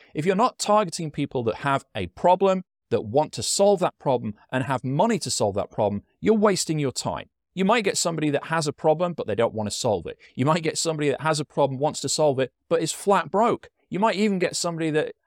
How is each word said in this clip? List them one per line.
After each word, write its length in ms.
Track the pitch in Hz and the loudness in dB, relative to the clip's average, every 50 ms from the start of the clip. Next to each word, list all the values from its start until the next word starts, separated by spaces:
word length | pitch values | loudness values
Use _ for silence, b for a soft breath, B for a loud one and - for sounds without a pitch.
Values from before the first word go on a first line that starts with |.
| b b b | b b b
If 120 | 151 147 | -2 0
you're 80 | 190 190 | 0 2
not 240 | 190 240 240 - - | 2 2 0 0 -2
targeting 520 | - 220 208 214 214 165 - - 165 147 | 0 2 2 2 2 0 -4 -8 -8 -8
people 340 | - - 143 - - 131 113 | -4 -4 -4 -4 -2 -2 -2
that 120 | 113 - | -2 -2
have 280 | - - 139 139 - - _ - | -2 -2 -2 -2 -2 -4 _ -8
a 140 | 107 92 85 | -8 -8 -8
problem, 560 | - - - 175 180 185 196 190 190 185 - - _ _ _ _ | -6 2 4 4 4 6 4 2 2 0 -4 -10 _ _ _ _
that 180 | 113 104 - | -2 -2 -2
want 260 | 104 110 147 151 - | 0 0 0 0 0
to 100 | - - | -4 -8
solve 380 | 107 - - - 202 208 202 175 | -4 -4 0 4 4 4 4 4
that 180 | 180 156 - _ | 2 -2 -2 _
problem 360 | - 151 127 120 120 110 - b b b | -2 0 0 0 -2 -6 -10 b b b
and 140 | 135 127 127 | -4 -4 -2
have 200 | 139 131 123 - | -2 -2 -2 -2
money 340 | 127 135 156 202 233 226 160 | -2 0 2 2 2 2 -2
to 120 | - 127 | -2 -4
solve 240 | - - 117 101 95 | -2 0 0 0 0
that 160 | 101 - - | -2 -4 -4
problem, 320 | - - 107 101 101 101 - _ _ _ | -2 0 0 0 0 -4 -8 _ _ _
you're 140 | - 202 226 | 2 2 4
wasting 440 | 214 202 214 185 - - - 160 151 | 4 4 2 2 0 -2 -2 -2 -2
your 140 | 143 127 | -2 -2
time. 380 | - - - 107 80 - - - _ _ _ _ _ | -4 -4 -6 -6 -6 -6 -8 -10 _ _ _ _ _
You 100 | 180 190 | 0 2
might 200 | 190 233 247 196 | 2 2 2 2
get 120 | 196 - | 0 -2
somebody 320 | - - 175 165 156 151 151 | -2 -2 -2 -2 0 0 0
that 200 | 139 135 - - | 0 -2 -2 -2
has 180 | 160 165 156 | -2 -2 -2
a 60 | 151 | -2
problem, 420 | - - - 156 156 165 180 175 160 | -6 0 2 2 2 2 0 -4 -4
but 120 | - - | -6 -6
they 80 | 101 104 | -4 0
don't 200 | 110 117 - - | 0 0 0 0
want 160 | 110 107 101 | -4 -4 -4
to 40 | - | -6
solve 320 | - - 120 101 87 80 | -2 0 0 0 0 -2
it. 120 | - - b b b b | -8 -12 b b b b
You 100 | - 127 | 0 2
might 180 | 151 160 180 | 2 2 2
get 140 | 160 156 - | 0 -2 -4
somebody 320 | - - 165 160 147 147 139 | -2 -2 -2 -2 0 0 0
that 140 | 131 - | 0 0
has 180 | 139 160 156 151 | 0 -2 0 -2
a 60 | 143 | -4
problem, 340 | - - 165 143 135 135 127 | -4 0 0 0 0 0 -2
wants 200 | 143 151 - - | -2 -2 -2 -4
to 80 | - 135 | -4 -4
solve 280 | - - 156 147 131 123 | 0 2 2 2 2 2
it, 140 | 131 - - _ _ _ | -2 -4 -6 _ _ _
but 140 | - 165 | 0 0
is 100 | 160 - | 0 -2
flat 380 | - - - 196 196 180 165 147 | -6 -2 2 2 2 2 2 0
broke. 400 | - 196 233 226 139 - - - _ _ _ _ | 0 2 2 2 2 -2 -6 -14 _ _ _ _
You 100 | - 180 | -4 0
might 180 | 214 226 180 | 0 0 2
even 220 | 185 214 214 196 180 | 2 2 2 2 0
get 180 | 175 - - | -2 -2 -2
somebody 340 | - - 170 165 160 160 160 | -4 -4 -4 -4 -2 -2 0
that 240 | 147 151 - - - _ _ | 0 0 -2 -2 -6 _ _